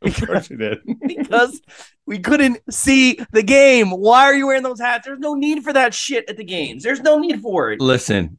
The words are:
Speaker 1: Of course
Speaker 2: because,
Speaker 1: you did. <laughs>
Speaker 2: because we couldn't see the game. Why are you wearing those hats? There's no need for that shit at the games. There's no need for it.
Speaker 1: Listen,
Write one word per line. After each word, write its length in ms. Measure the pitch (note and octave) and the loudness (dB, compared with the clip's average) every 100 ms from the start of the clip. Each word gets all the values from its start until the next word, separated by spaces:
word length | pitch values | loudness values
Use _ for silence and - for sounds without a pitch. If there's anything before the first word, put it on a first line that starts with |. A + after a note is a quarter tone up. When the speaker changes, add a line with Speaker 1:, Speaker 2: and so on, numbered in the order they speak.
Speaker 1:
Of 140 | - - | -6 -4
course 300 | A3+ F#3 - | -4 -4 -6
Speaker 2:
because, 40 | |
Speaker 1:
you 60 | A2+ | -8
did. 220 | G#2+ G2+ - | -8 -8 -10
<laughs> 140 | - C#4 | -8 -8
Speaker 2:
because 520 | - - A3+ B3 C4+ _ - - _ - | -8 -2 0 0 -4 _ -20 -20 _ -12
we 140 | G#3 | -8
couldn't 400 | G#3 D4 C4+ A#3+ - | 0 2 2 0 -8
see 460 | - - C4+ B3+ - A#3+ | -4 2 4 4 0 -2
the 100 | A3 | 0
game. 480 | G3+ C#4 C#4 B3+ G3 | 4 6 6 6 2
Why 320 | F#3 G#3 B3 | 2 4 6
are 120 | C#4 | 6
you 120 | C#4 C#4 | 4 0
wearing 160 | C4+ | -2
those 160 | C4 A#3 | -4 -6
hats? 280 | A#3+ A#3+ C4 | -4 -4 -8
There's 120 | C#4 | -10
no 160 | D4 | -6
need 300 | C#4+ D4 D4+ | -4 -2 -2
for 80 | B3+ | -2
that 200 | C4+ B3 | 0 0
shit 380 | - - B3+ - | -2 -6 -6 -6
at 60 | D3+ | -12
the 80 | |
games. 400 | F3+ F3+ C3+ A#2 | -10 -8 -8 -8
There's 160 | G#3+ C4+ | -6 0
no 180 | D4 D4+ | 2 2
need 220 | E4+ A3+ | 0 -4
for 300 | A3 F3+ A#2 | -4 -2 -2
it. 80 | G#2+ | 0
Speaker 1:
Listen, 580 | C3 B2+ - G#2 E2 | 0 0 0 -2 -4